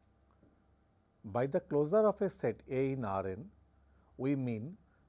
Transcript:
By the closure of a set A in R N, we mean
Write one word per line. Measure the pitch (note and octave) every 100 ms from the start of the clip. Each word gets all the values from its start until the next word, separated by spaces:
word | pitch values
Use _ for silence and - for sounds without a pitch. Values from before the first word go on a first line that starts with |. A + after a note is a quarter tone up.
| _ _ _ _ _ _ _ _ _ _ _ _ G#2+
By | A#2+ C#3
the | F3+
closure | - D3 D3+ G#3 G#3+
of | G#3
a | G3
set | - B2+ G2+ -
A | C3 C3+
in | C3+ A2
R | G2 F#2+
N, | F#2+ F3+ - _ _ _ _ _ -
we | C3 C#3+
mean | B2 A2+ B2+ G3 _ _